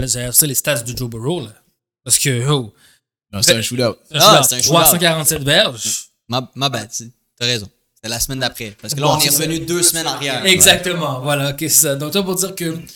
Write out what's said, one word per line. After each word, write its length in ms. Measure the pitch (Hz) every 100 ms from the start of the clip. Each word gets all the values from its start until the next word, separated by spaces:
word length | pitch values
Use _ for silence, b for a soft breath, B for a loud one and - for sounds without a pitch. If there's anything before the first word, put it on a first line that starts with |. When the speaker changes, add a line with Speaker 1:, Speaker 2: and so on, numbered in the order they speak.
| 127
Speaker 1:
j'ai 240 | 123 123
ça, 140 | 120 151
les 80 | 127
stats 260 | - 135
de 140 | 113 117
Joe 120 | 123
Burrow, 340 | 113 123 175
là. 100 | 107 - _ _ _ _
Parce 160 | 123 -
que, 300 | 147 123 127
oh. 240 | 147 110 - b b b _ _
Speaker 2:
Non, 80 | 101
c'est 140 | -
un 80 | 117
shootout. 200 | 110 123
Speaker 1:
Un 140 | 120 95 _
Speaker 3:
Ah, 40 | 151 190 180
Speaker 1:
shootout. 100 | 131
Speaker 3:
c'est 60 | 123
un 20 |
shootout. 100 | 127
Speaker 1:
Trois 160 | 170 -
cent 120 | 175
quarante-sept 440 | 170 160 147 156
verges. 640 | 135 165 214 117 107 98 - _ -
Speaker 3:
Ma, 220 | 123 123 123
ma 120 | 139
bad, 200 | 123 107
c'est, 200 | - 113 _ _ -
t'as 80 | 120
raison. 220 | 120 98 _ _
C'était 140 | _ 110
la 100 | 117
semaine 220 | - 131
d'après. 360 | 123 - 110 101
Parce 120 | -
que 60 | 139
là, 60 | 143
Speaker 1:
Bon, 60 |
Speaker 3:
on 40 | 139
est 80 | 143
Speaker 1:
c'est 40 |
ça. 140 | 135
Speaker 3:
revenu 160 | 156 165
deux 220 | 151 175
semaines 240 | 175 165 156
arrière. 360 | 131 139 127
Speaker 1:
Exactement, 760 | 190 180 196 175 180 170 147 127
voilà, 300 | 139 143 139
ok, 60 | 139
c'est 80 | 156
ça. 260 | - 156
Donc, 180 | 139 147
ça 80 | 196
pour 100 | 190
dire 220 | 180 185 -
que, 200 | 170 165 -